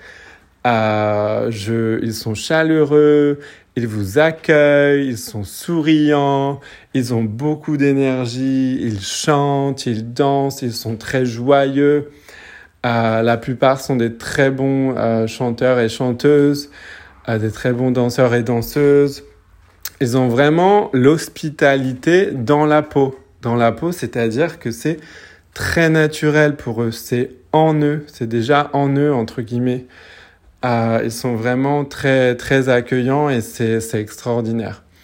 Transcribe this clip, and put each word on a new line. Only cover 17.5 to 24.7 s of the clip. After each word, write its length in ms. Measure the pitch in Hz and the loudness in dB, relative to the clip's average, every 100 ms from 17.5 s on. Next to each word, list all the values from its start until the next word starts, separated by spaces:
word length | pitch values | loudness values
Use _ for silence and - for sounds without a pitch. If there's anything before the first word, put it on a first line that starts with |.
très 200 | 104 127 | -4 -4
bons 200 | 123 127 | -2 0
danseurs 420 | 127 123 120 127 | 0 0 2 2
et 80 | 120 | 2
danseuses. 800 | 117 120 113 147 143 143 143 139 - _ _ _ _ _ - - | 0 -2 -2 0 4 4 4 -2 -16 _ _ _ _ _ -18 -6
Ils 160 | 123 131 | -2 0
ont 100 | 127 | 2
vraiment 640 | 117 147 160 185 208 202 | 4 4 4 4 4 2
l'hospitalité 1400 | 131 131 156 - - 156 143 143 135 131 127 - 175 165 | 2 4 4 -2 -10 -10 0 2 2 0 -2 2 2 2
dans 340 | 135 110 147 151 | -2 0 2 4
la 160 | 151 | 2
peau. 340 | 151 143 135 135 - _ | 2 0 0 -2 -18 _
Dans 120 | 120 | -4
la 160 | 120 117 | 2 2
peau, 220 | 113 165 | 0 -6
c'est-à-dire 680 | 175 113 123 117 113 165 160 | -6 -6 -2 -2 0 -2 -4
que 140 | 123 | -10